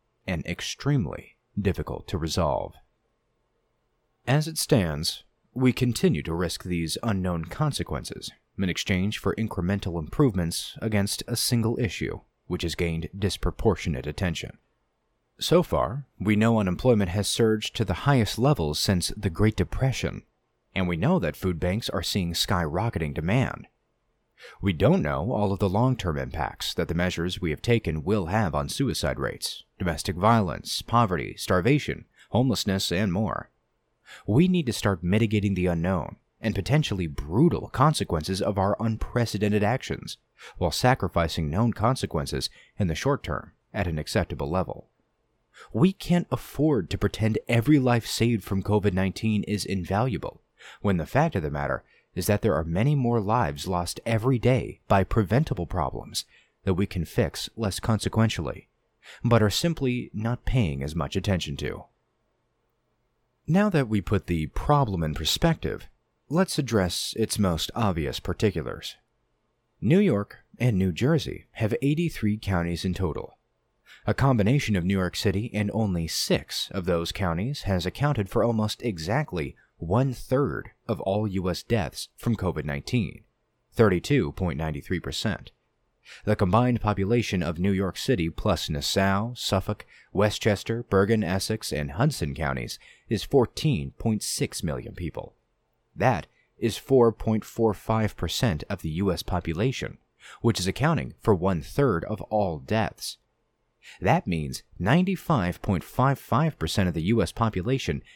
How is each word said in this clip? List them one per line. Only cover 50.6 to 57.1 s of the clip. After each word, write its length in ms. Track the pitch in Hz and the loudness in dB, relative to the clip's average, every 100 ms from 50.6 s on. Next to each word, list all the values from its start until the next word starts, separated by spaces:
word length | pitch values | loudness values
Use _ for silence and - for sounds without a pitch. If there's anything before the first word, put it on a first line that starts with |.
| - - | -20 -4
when 160 | 104 90 | 0 0
the 80 | 76 | 2
fact 280 | - 160 | 2 2
of 100 | 101 | 0
the 60 | 76 | -2
matter 360 | 71 71 65 - _ _ | -2 -2 -4 -6 _ _
is 140 | - 87 | -4 0
that 140 | 104 | 2
there 140 | - 73 | 2 2
are 100 | 80 | 2
many 280 | 85 135 | 2 2
more 280 | 147 120 120 | 2 2 2
lives 440 | 98 120 82 71 90 | 2 2 0 -2 -2
lost 360 | 90 85 - - | -2 -2 -4 -2
every 320 | 110 120 123 | 0 2 2
day 440 | 120 127 57 - - | 4 2 0 -6 2
by 160 | 101 95 | 4 4
preventable 600 | 117 95 120 160 95 85 | 2 4 2 2 -2 -4
problems 600 | 92 69 57 - - - _ _ _ - | -2 -2 -4 -8 -8 -8 _ _ _ -2
that 80 | |
we 120 | 90 101 | 0 0
can 200 | 90 | -2
fix 440 | 78 | -2